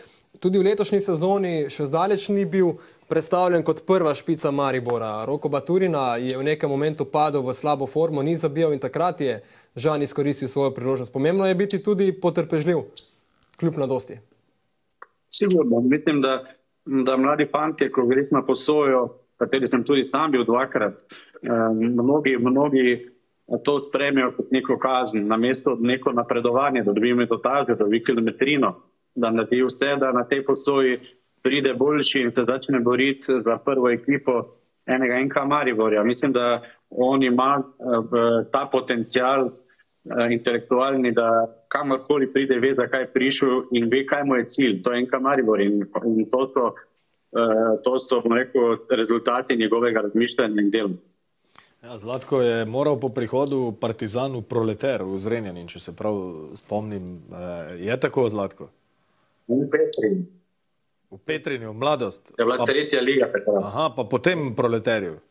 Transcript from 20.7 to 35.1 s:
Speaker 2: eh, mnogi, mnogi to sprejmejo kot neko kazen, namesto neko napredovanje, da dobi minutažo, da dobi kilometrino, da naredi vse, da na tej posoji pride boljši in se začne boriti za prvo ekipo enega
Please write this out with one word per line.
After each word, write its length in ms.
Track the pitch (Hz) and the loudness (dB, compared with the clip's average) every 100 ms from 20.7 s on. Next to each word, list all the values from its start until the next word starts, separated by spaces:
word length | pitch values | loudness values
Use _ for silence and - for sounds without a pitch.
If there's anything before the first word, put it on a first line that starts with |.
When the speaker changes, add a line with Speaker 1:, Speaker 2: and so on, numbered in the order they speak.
| 131 104 95 _ - - - | 0 -2 -4 _ -20 -20 -14
Speaker 2:
eh, 60 | 127 117 113 | -2 0 2
mnogi, 640 | 110 117 120 120 147 143 127 | 2 0 2 2 2 2 0
mnogi 720 | 123 131 147 135 123 120 - _ _ _ - 120 | 2 2 4 4 4 2 -4 _ _ _ -8 -4
to 180 | - 143 | 0 0
sprejmejo 520 | 139 135 143 139 127 - | -2 -2 2 2 2 -2
kot 140 | - | -2
neko 280 | 131 127 123 | -2 0 0
kazen, 480 | 131 127 123 110 104 | 2 0 0 -2 0
namesto 480 | 110 120 131 - 117 | 2 2 0 0 0
neko 320 | 120 127 139 | 0 0 0
napredovanje, 720 | 123 120 120 120 123 139 131 | -2 0 0 2 2 2 2
da 100 | 101 | 2
dobi 220 | 104 117 | 2 2
minutažo, 500 | 123 117 113 120 139 131 | 2 2 0 0 0 0
da 60 | |
dobi 300 | 113 104 113 | 0 2 2
kilometrino, 720 | 113 117 110 107 135 147 123 180 _ _ _ | 2 0 0 0 0 2 0 -2 _ _ _
da 160 | - 117 | -4 0
naredi 320 | 113 110 123 | 0 0 2
vse, 340 | 127 127 139 139 | 0 0 0 2
da 120 | 135 | 0
na 120 | 123 | 0
tej 200 | 123 139 | 0 -2
posoji 540 | 135 131 - 139 131 120 - - _ _ | 0 0 2 2 2 0 -6 -20 _ _
pride 320 | 131 139 135 | 0 2 0
boljši 460 | 120 139 151 135 139 | 2 2 2 2 0
in 100 | 120 | 0
se 140 | 117 | 0
začne 360 | 117 131 - 135 | 0 -2 0 0
boriti 460 | 120 123 135 135 - 127 | 2 2 2 0 -2 0
za 140 | 110 117 | 0 -2
prvo 320 | - 131 123 | 0 2 2
ekipo 540 | 117 - 139 - 120 113 - _ _ - | 2 0 -2 0 -2 -4 -12 _ _ -4
enega 280 | 127 127 | -2 0